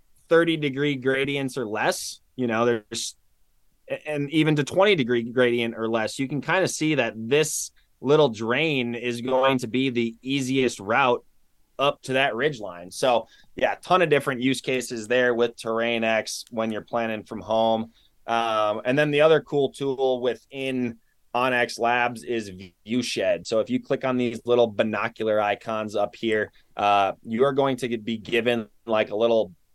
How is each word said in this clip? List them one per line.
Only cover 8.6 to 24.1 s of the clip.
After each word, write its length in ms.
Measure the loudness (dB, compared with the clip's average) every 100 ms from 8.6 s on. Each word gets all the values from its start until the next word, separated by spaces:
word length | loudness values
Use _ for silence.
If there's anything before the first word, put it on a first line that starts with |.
| 0 0 -2
is 280 | -4 -4 -4
going 360 | 0 2 4 2
to 80 | 0
be 220 | 0 0
the 280 | 0 -2 -4
easiest 600 | -4 -2 0 0 0 -2
route 440 | -2 2 2 2 -4 _ _ _ _ -2
up 240 | -2 -2
to 120 | -4
that 200 | 0 0
ridge 240 | 0 -4 -4
line. 320 | -12 -14 -14
So, 380 | -2 2 2 0 _ -20
yeah, 200 | -2 -2
a 20 | -2
ton 260 | 0 2
of 60 | 4
different 320 | 2 2 -2
use 200 | 0 -2
cases 460 | -2 -4 -4 -8 -2
there 260 | 2 2
with 240 | 2 0 -2
Terrain 460 | -6 -2 0 0
X 420 | 0 0 -2 -10 -10
when 220 | -4 -4
you're 100 | -4
planning 400 | -4 -4 -4 -6
from 180 | -8 -12
home. 520 | -2 0 2 2 -2 _ _ _ -4
Um, 560 | -2 0 0 0 0
and 140 | -2 0
then 140 | 2
the 80 | 4
other 200 | 6 4
cool 300 | 2 0 0
tool 500 | -2 -4 0 0 2
within 800 | 0 -4 _ -8 -4 -2 -4 -6 _ _ _
onX 440 | -2 0 2 0 0
Labs 460 | 0 2 0 -2
is 260 | -6 -6 -6 -12 -16 _
Viewshed. 600 | -4 -4 -2 -2 0 0 0
So 140 | -2
if 100 | 0
you 100 | -2
click 240 | -2 -2
on 120 | 0